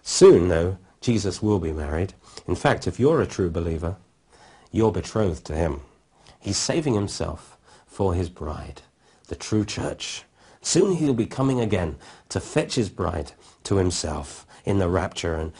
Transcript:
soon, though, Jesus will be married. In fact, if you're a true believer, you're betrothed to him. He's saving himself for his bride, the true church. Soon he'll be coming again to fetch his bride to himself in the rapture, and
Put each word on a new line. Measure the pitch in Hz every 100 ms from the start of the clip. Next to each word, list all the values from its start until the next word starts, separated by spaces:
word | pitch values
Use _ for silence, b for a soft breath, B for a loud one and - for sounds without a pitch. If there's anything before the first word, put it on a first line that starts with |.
soon, | - - 190 113 90
though, | 82 90 95 b b
Jesus | - 110 95 -
will | 107 101
be | 82
married. | 78 73 78 98 - B B -
In |
fact, | 92 147 120 -
if | -
you're | 139 156
a | 98
true | - 87
believer, | 85 85 80 85 98 _ _ _ B B B B
you're | 107 110
betrothed | 87 - 110 101 80 -
to | 78
him. | 82 71 - _ _ B B B
He's | - 98
saving | - 160 151
himself | 104 101 - 82 80 - - b b
for | b - 95
his | 87 87
bride, | - 78 76 69 - _ _ b b -
the |
true | - - 107
church. | 104 - - - - - - b b b
Soon | - 160 196 170
he'll | 147
be | 117 104
coming | - 135 127
again | 110 98 82 67 B B B
to | -
fetch | - 151 -
his | 131 98
bride | - 85 85 73 - B B
to | - 98
himself | 90 87 78 76 73 - - B
in | - 98
the | 87
rapture, | 90 92 - 85 80
and | 80